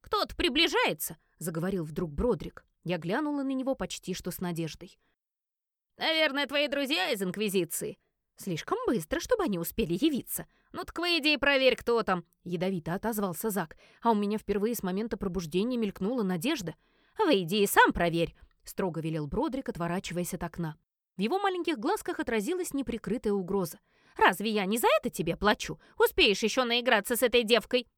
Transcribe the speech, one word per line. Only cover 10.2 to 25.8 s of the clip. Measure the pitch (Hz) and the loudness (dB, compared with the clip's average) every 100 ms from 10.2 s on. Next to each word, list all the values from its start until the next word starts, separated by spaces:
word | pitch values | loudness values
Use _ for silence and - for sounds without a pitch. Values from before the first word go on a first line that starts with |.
| - - - _ _ | -6 -10 -12 _ _
«Ну | 302 359 | -12 -10
так | - | -4
выйди | 349 339 285 | 0 2 2
и | 294 | 2
проверь, | 277 277 262 233 | 2 4 4 2
кто | - 233 | 0 0
там», | 208 180 - _ 180 | 0 -2 -4 _ -8
ядовито | 175 180 185 160 | -4 -2 -2 -4
отозвался | 185 220 214 196 - 220 | -4 -4 -2 -4 -4 -4
Зак. | 196 165 - - - | -4 -6 -12 -20 -2
А | 233 | 2
у | 214 | 2
меня | 202 214 | 2 -2
впервые | - 202 208 - | -2 0 0 -2
с | |
момента | 185 185 226 - | -2 -2 -4 -4
пробуждения | 196 180 165 175 226 247 | -2 -4 -2 0 0 0
мелькнула | 214 - 185 262 | -2 -2 -2 0
надежда. | 190 180 226 320 165 - _ _ _ - | 0 0 -2 -2 -4 -10 _ _ _ 0
«Выйди | 440 208 165 214 | 4 4 4 2
и | 202 | 4
сам | 392 466 | 6 6
проверь», | - 170 165 165 - - _ | 6 0 2 -2 -4 -20 _
строго | - - 190 160 | -14 -4 -4 -2
велел | 160 151 147 | -4 -4 -4
Бродрик, | 196 302 269 262 | -2 -2 -2 -6
отворачиваясь | 156 170 180 - 175 175 | -4 -2 -2 -4 -4 -4
от | 185 | -6
окна. | 170 - 160 156 _ _ _ - | -8 -6 -6 -8 _ _ _ -4
В | |
его | 208 381 | 0 2
маленьких | 403 370 339 277 | 0 0 -2 -2
глазках | 247 427 - 339 | 0 0 -2 -4
отразилась | - 226 208 359 339 | 0 0 0 -2 -2
неприкрытая | 277 254 226 - 233 220 | -4 -4 -6 -4 -2 0
угроза. | 202 180 196 170 - _ _ _ - | -2 0 -2 -2 -6 _ _ _ 4
«Разве | 440 185 214 | 4 4 0
я | 214 185 | 0 0
не | 226 | 2
за | 403 622 | 4 2
это | 233 | 0
тебе | - 165 160 | -4 -4 2
плачу? | 202 226 - 160 | 2 2 -2 -10